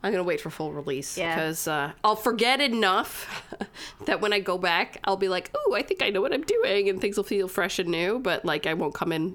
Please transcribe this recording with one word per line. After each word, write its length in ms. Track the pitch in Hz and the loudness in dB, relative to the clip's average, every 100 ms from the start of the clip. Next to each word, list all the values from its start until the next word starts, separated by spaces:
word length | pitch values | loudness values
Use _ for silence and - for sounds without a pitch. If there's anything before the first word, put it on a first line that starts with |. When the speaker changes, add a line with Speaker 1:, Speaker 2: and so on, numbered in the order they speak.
Speaker 1:
I'm 80 | 190 | 0
gonna 120 | 208 | 0
wait 160 | 180 160 | 0 -2
for 100 | 165 | -4
full 200 | - 156 | -6 -6
release." 440 | 151 143 135 143 - | -6 -4 -4 -4 -4
Speaker 2:
Yeah. 180 | 165 160 | -2 0
Speaker 1:
'Cause, 320 | 160 160 - | -2 -2 -2
uh, 260 | 151 143 - | -2 -2 0
I'll 120 | 214 214 | 2 4
forget 460 | 247 240 233 269 | 2 4 4 4
enough 880 | 285 233 208 190 - - - - - - - - | 4 4 4 4 0 -6 -10 -12 -12 -12 -12 -12
<laughs> 240 | - - - | -16 -10 -2
that 160 | 185 | 0
when 100 | 208 | 2
I 100 | 208 | 0
go 180 | 196 180 | 0 0
back, 400 | 180 170 - - - | 2 2 2 -2 0
I'll 120 | 190 | 2
be 100 | 190 | 2
like, 220 | 180 175 571 | 0 -2 -2
"Ooh, 160 | 571 | 0
I 80 | - | 0
think 220 | - 381 | 0 0
I 80 | - | 2
know 100 | 202 | 2
what 100 | 202 | 0
I'm 100 | 262 | 0
doing," 440 | 320 453 466 202 196 | 0 2 2 2 2
and 140 | 190 | 0
things 160 | 202 202 | -2 -2
will 60 | |
feel 240 | 196 202 185 | -2 0 0
fresh 320 | - 175 - | 0 -2 0
and 100 | 175 | -2
new, 300 | 165 175 233 | 0 0 0
but, 260 | 247 165 170 | 0 -2 0
like, 220 | 156 - | -2 -2
I 80 | 160 | -2
won't 180 | 160 | -2
come 180 | - 170 | -2 -2
in 220 | 160 160 | -2 -2